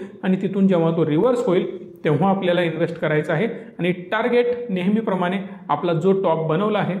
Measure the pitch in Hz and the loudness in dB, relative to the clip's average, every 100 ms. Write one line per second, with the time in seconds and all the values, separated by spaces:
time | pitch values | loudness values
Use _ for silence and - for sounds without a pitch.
0 | - - 190 185 190 196 190 180 165 165 | -10 -6 -2 0 0 2 4 4 2 2
1 | 156 151 233 247 - 175 - - - - | 2 2 2 2 2 0 0 -6 -14 -6
2 | 180 147 196 190 185 175 170 160 170 - | 0 2 2 2 2 2 0 0 -4 -2
3 | 160 151 151 160 226 - - - 175 180 | -2 0 0 0 -2 -4 -12 -4 -2 -2
4 | 175 220 240 240 240 240 - 180 180 214 | -4 -2 0 2 2 -2 -4 -2 0 0
5 | 220 185 180 196 190 - - 147 175 165 | 0 0 0 -2 -6 -10 -4 -2 0 0
6 | 190 190 190 160 160 160 214 208 165 185 | 2 2 2 0 0 0 0 0 -2 -4